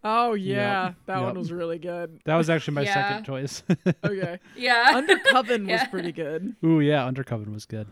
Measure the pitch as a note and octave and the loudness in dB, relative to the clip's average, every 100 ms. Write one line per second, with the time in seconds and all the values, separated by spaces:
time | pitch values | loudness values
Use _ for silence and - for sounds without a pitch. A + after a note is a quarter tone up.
0 | G#3+ A3+ A#3+ G#3+ F#3+ G3+ G3+ G3 F#3 F3 | 0 0 0 -2 -2 -2 0 0 -4 -8
1 | - F#3 F#3 F#3+ E3 F3 E3 E3+ F3 F3 | -6 -4 -4 -4 -6 -6 -6 -6 -8 -8
2 | E3 D#3+ - D#3+ D#3+ E3 - C#3+ G3+ G3 | -10 -10 0 2 4 0 0 -2 0 0
3 | G3+ G#3 A3 C3+ C#3 - - F3 F#3 - | 0 -4 -6 -6 -6 -10 -2 0 0 -2
4 | - G3 F3 F3 _ - B3 A#3 B3 A#3+ | -4 -4 -6 -8 _ -6 2 6 6 4
5 | D#4 F4+ C5+ B3+ A#3 A#3+ G3 A3+ B3+ F#3 | 4 4 6 4 4 -2 0 0 0 -4
6 | E3+ D#3+ D3+ D#3+ F#3+ - E3 D#3+ D3 D3 | -6 -6 -6 -6 -8 0 4 6 6 2
7 | B2+ C3 B2+ A#2 G#2 G#2+ - G#2+ G#2 | 0 -4 -4 -6 -6 -10 -10 -10 -10